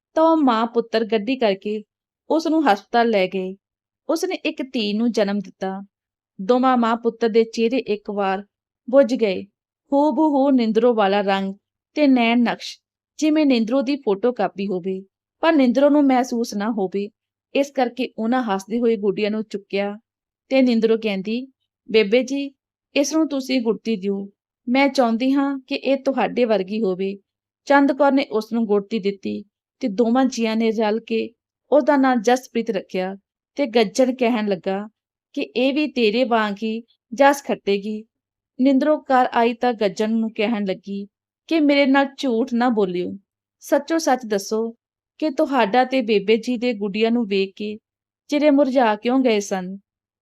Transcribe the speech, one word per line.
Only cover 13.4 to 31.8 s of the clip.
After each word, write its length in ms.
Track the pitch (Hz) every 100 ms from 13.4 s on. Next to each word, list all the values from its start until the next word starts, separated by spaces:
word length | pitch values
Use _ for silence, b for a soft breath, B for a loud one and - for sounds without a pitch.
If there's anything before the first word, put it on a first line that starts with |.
| 294
ਨਿੰਦਰੋ 360 | 240 214 269
ਦੀ 140 | 247 285
ਫੋਟੋ 360 | 220 196 247
ਕਾਪੀ 360 | 240 185 185 202
ਹੋਵੇ, 360 | 180 185 190 196 _ _ _
ਪਰ 140 | 320
ਨਿੰਦਰੋ 360 | 320 247 240 285
ਨੂੰ 140 | 294
ਮਹਿਸੂਸ 520 | 277 254 254 240 233 208
ਨਾ 140 | 208
ਹੋਵੇ। 400 | 214 185 202 202 _ _ _ _ 269
ਇਸ 160 | 277
ਕਰਕੇ 380 | - 240 247 233 -
ਉਹਨਾਂ 260 | 226 254
ਹੱਸਦੇ 360 | 226 190 - 233
ਹੋਏ 160 | 233 226
ਗੁੱਡੀਆਂ 360 | 202 185 208
ਨੂੰ 120 | 220
ਚੁੱਕਿਆ 540 | 214 196 - 196 202 214 _ _ _ _ -
ਤੇ 120 | 262
ਨਿੰਦਰੋ 360 | 254 226 220 226
ਕਹਿੰਦੀ, 500 | 220 190 196 233 262 _ _ _ -
"ਬੇਬੇ 320 | 220 202 247
ਜੀ, 280 | 262 277 277 - _ _ _ 269
ਇਸ 200 | 277 311
ਨੂੰ 120 | 311
ਤੁਸੀਂ 340 | 277 262 262
ਗੁੜਤੀ 340 | 226 202 226 220
ਦਿਓ। 340 | 196 196 196 _ _ _ 240
ਮੈਂ 180 | 262 277
ਚਾਹੁੰਦੀ 440 | 269 233 226 262
ਹਾਂ 280 | 277 277 277 -
ਕਿ 80 | 277
ਇਹ 220 | 254 269
ਤੁਹਾਡੇ 480 | 269 269 202 233 240
ਵਰਗੀ 360 | 208 185 214
ਹੋਵੇ।" 360 | 202 185 190 196 _ _ _ _ -
ਚੰਦ 260 | 277 285
ਕੌਰ 200 | 285 285
ਨੇ 140 | 269 -
ਉਸ 220 | 214 214
ਨੂੰ 120 | 226 214
ਗੁੜਤੀ 340 | 208 202 226
ਦਿੱਤੀ 440 | 196 196 208 208 - _ _ _
ਤੇ 80 | 262
ਦੋਵਾਂ 380 | 190 226 254 262
ਜੀਆਂ 300 | 233 220 220
ਨੇ 160 | 226
ਰਲ 280 | 220 214 220
ਕੇ 300 | 220 226 226 - _ _ -
ਉਹਦਾ 260 | 285